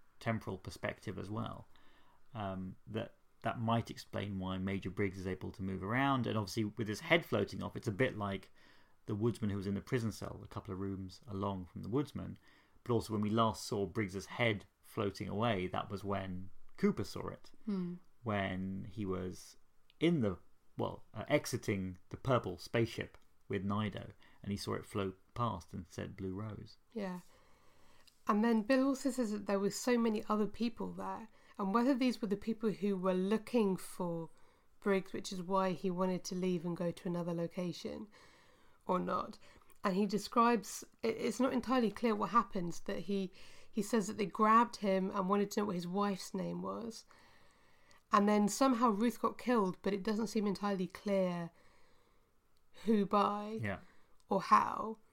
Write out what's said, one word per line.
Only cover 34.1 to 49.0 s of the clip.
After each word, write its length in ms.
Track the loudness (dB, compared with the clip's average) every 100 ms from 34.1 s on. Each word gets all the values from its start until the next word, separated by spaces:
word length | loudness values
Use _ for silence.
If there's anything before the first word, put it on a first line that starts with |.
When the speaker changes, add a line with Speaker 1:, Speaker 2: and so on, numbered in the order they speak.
| -4 -6 -14 -20 _ _ -4
Speaker 2:
Briggs, 320 | 2 2 0
which 200 | -8 -6
is 100 | -8
why 300 | 0 2 2
he 180 | 0 -2
wanted 340 | 0 0 0
to 100 | -2
leave 300 | -2 0 0
and 120 | -2 -2
go 140 | -2
to 180 | -2 -4
another 260 | -2 -2
location, 720 | -2 -2 -4 -4 -4 -8 -10 -12 -16 -20 -20 -20 -20 -20 -12 0
or 120 | 0
not. 400 | 2 -2 -4 -8 -18 -20 -20 -2
And 100 | 0
he 120 | 2 2
describes, 760 | 2 2 4 6 4 0 -12 -12 -4
it, 140 | -2 0
it's 220 | -2 2
not 120 | 2
entirely 380 | 2 2 2 2
clear 240 | 2 0
what 160 | 2 4
happens, 500 | 2 2 -2 -2 -4 -4
that 140 | -4
he, 320 | -2 -2 -2 -8 -18 -16 -8
he 120 | -4
says 240 | 2 2 0
that 100 | -2
they 100 | -4
grabbed 500 | 2 6 6 6 0
him 340 | 2 2 2
and 140 | 0 2
wanted 220 | 2 2
to 100 | 0
know 60 | -2
what 100 | -2
his 100 | -2
wife's 460 | 0 0 -2 -6
name 300 | -6 -4 -4
was. 420 | -6 -6 -8 -12 -16 -20 -20 -20 -20 _ -20 -20 -20 -18 2
And 160 | 4 6
then 200 | 6 4
somehow 400 | 6 4 6 4
Ruth 320 | 4